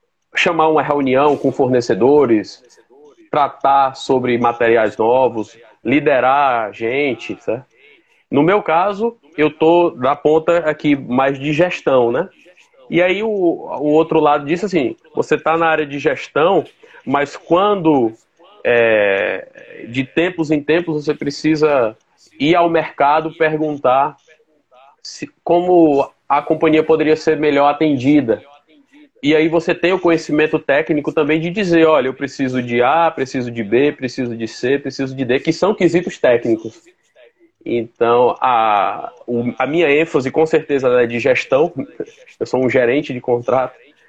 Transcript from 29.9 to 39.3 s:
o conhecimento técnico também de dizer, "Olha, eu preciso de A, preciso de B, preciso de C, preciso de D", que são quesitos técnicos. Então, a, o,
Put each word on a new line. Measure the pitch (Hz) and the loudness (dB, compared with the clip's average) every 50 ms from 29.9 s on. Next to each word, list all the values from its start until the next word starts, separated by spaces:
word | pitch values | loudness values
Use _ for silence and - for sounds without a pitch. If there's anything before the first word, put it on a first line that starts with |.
| 190 | 0
o | 185 | 0
conhecimento | 180 170 165 156 - - 151 151 156 151 - | 2 0 0 0 -2 -2 0 0 0 0 -2
técnico | 151 - - 139 147 156 - 160 147 139 156 151 | -4 -2 0 0 0 0 0 -2 -2 -2 -4 -2
também | 160 151 143 156 165 | -2 0 0 0 -2
de | 160 175 | -2 -4
dizer, | 175 220 202 175 170 165 160 | -4 -4 -2 2 2 4 4
"Olha, | 160 156 143 127 | 4 4 2 0
eu | 131 131 | -2 -4
preciso | - 139 131 - - 135 127 127 127 | -6 -10 -10 -6 -4 -4 -2 -2 -4
de | 123 120 120 120 | -4 -2 0 2
A, | 120 127 151 165 170 160 | 2 2 2 2 0 0
preciso | - - 131 127 - 135 120 120 | -2 -4 -6 -6 -4 -6 -6 -6
de | 120 117 110 | -6 -6 -4
B, | 98 113 123 143 147 | 0 0 2 2 0
preciso | 147 - 131 120 - - 127 120 113 | -2 -4 -8 -8 -6 -6 -6 -6 -6
de | 113 113 | -8 -8
C, | 110 - - - 123 139 143 | -10 -8 -6 -2 -2 -2 -2
preciso | 143 139 - - 135 131 135 | -4 -8 -8 -8 -8 -8 -6
de | 131 135 | -6 -2
D", | 113 127 143 | -2 -2 -2
que | - 165 160 | 0 -2 -2
são | - 180 190 214 | 0 0 0 0
quesitos | - 185 165 131 180 180 208 - | 2 0 2 2 0 -2 -4 -6
técnicos. | - - 131 120 117 - 120 113 110 - 110 - - _ _ _ _ _ _ _ _ - - _ _ _ _ _ _ - | 0 2 2 2 2 2 0 -2 -2 -4 -12 -16 -18 _ _ _ _ _ _ _ _ -20 -20 _ _ _ _ _ _ -10
Então, | - 117 117 113 117 _ - 117 117 117 120 123 117 - - | -6 -6 -6 -6 -6 _ -2 0 2 4 4 4 2 2 0
a, | - 131 123 113 110 110 104 101 95 98 101 - - - - - - | -2 0 0 2 2 2 2 0 0 -2 -4 -8 -12 -14 -16 -16 -10
o, | - | -6